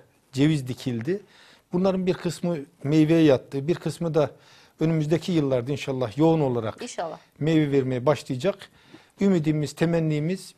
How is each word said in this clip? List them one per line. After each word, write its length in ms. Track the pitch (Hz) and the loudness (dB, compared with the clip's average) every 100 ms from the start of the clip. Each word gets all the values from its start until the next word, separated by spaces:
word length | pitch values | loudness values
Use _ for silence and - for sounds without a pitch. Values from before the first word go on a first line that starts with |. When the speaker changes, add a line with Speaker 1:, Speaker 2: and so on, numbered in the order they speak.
| _ _ _ | _ _ _
Speaker 1:
ceviz 360 | 127 147 156 127 | 2 2 2 -2
dikildi. 540 | 120 135 120 120 196 - _ - _ _ | -6 -4 -4 -4 -6 -8 _ -20 _ _
Bunların 340 | 175 190 190 185 | -2 0 0 -2
bir 80 | |
kısmı 440 | 165 175 - 175 160 139 _ | -2 -4 -4 -4 -4 -8 _
meyveye 400 | 139 156 156 165 | 0 4 6 6
yattı, 460 | 156 127 - 139 143 | 6 4 0 -6 -4
bir 60 | |
kısmı 400 | 175 160 - 170 | -4 -4 -6 -2
da 160 | 156 135 - _ - - - | 0 0 -4 _ -20 -16 -4
önümüzdeki 520 | 160 160 151 160 175 | 0 0 0 -2 0
yıllarda 400 | 165 139 127 120 | 0 0 0 -2
inşallah 460 | 143 - 131 120 113 | -6 -6 -4 -4 2
yoğun 220 | 160 160 | 2 4
olarak 420 | 139 120 110 - | 0 -2 -4 -8
Speaker 2:
İnşallah. 360 | 240 - 165 170 _ - | -10 -8 -10 -10 _ -6
Speaker 1:
meyve 340 | 147 160 147 | 0 2 2
vermeye 340 | 139 131 127 131 | 2 0 0 0
başlayacak. 640 | 143 - 127 180 - - _ _ - _ - | -2 -2 -6 -4 -6 -10 _ _ -20 _ -2
Ümidimiz, 520 | 196 180 156 151 143 | 2 2 0 -2 -2
temennimiz 800 | - 165 170 160 151 156 185 - | -2 0 0 0 -2 -2 -6 -10